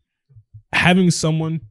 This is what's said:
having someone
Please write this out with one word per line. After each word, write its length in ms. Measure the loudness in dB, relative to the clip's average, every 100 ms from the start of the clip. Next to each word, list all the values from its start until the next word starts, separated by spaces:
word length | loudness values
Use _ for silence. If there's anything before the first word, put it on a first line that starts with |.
| _ _ _ -20 _ -20 _
having 380 | 0 2 4 2
someone 500 | 0 -2 -4 -4 -8 -10